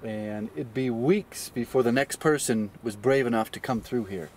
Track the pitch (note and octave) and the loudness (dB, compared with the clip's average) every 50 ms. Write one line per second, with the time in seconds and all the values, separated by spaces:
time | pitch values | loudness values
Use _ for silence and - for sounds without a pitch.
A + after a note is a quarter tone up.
0 | - A#2 G#2+ G#2+ G#2+ G#2+ G#2+ G#2+ G#2 A2+ - D3+ D3 A#2+ A2 B2+ C3 B2+ A#2+ A2+ | -8 -6 -6 -6 -6 -6 -6 -6 -6 -8 -6 -8 -8 -6 -4 -2 -2 0 0 0
1 | A#2 C#3 F3 G#3 F#3+ - - - - - - - A#2+ - - C3 B2+ A#2+ A#2 C3 | 0 0 0 0 0 -4 -10 -12 -12 -8 -6 -6 -6 0 2 4 4 4 4 2
2 | C#3 - - - - D#3+ D3+ C#3+ - - B2 A2 G#2+ G2+ - - - A#2 G#2 G#2 | 2 0 -2 0 2 2 2 4 2 0 0 0 0 -2 -6 -6 -8 -6 -6 0
3 | G#2 B2 C3+ C#3 C3 A#2+ A#2 A2+ A2 - - G#2 - - C3 A2+ G#2 - - B2 | 2 4 4 4 4 4 2 2 0 0 -4 -10 -4 -2 -2 -2 -2 -2 -2 -2
4 | A2+ F#2+ G2 F#2 D#2+ C#2+ - | -2 -2 -6 -8 -8 -8 -12